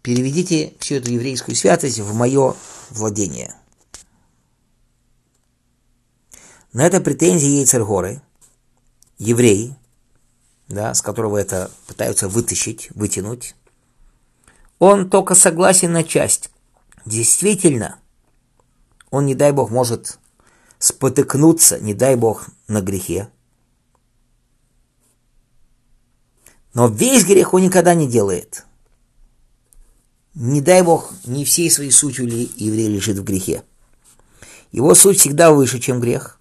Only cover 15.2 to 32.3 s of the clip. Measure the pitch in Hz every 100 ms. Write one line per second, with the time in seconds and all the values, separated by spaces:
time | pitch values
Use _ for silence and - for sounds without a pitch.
15.2 | - 180 185 160 185 185 170 170 160 151
16.2 | - - - _ _ _ _ _ - 113
17.2 | 117 - 190 190 175 127 92 - _ _
18.2 | _ _ _ _ _ _ _ _ _ 135
19.2 | 143 131 143 139 110 120 120 113 - -
20.2 | _ _ _ _ _ _ - - 135 131
21.2 | 139 135 160 165 - - 107 101 127 127
22.2 | 117 104 - _ - 107 95 95 - 90
23.2 | 104 _ _ _ _ _ _ _ _ _
24.2 | _ _ _ _ _ _ _ _ _ _
25.2 | _ _ _ _ _ _ _ _ _ _
26.2 | _ _ _ _ _ 123 120 107 240 262
27.2 | 180 196 175 185 185 185 170 170 143 117
28.2 | 101 90 - - _ _ _ _ _ _
29.2 | _ _ _ _ _ - _ _ _ _
30.2 | _ 156 120 147 143 185 170 160 - -
31.2 | 120 135 143 - 165 - 143 - 147 123
32.2 | 123